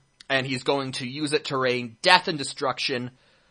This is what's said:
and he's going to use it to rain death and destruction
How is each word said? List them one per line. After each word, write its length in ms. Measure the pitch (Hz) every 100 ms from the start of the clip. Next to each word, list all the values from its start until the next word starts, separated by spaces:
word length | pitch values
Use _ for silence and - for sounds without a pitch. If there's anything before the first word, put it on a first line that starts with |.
| _ - -
and 180 | 135 131
he's 160 | 127
going 300 | 151 143 131
to 140 | 135 123
use 260 | 139 151
it 120 | 147 -
to 120 | 139
rain 400 | 127 123 120 110
death 260 | 185 180 190
and 100 | 151
destruction 720 | 131 - 135 - - 127 123 - _ _ _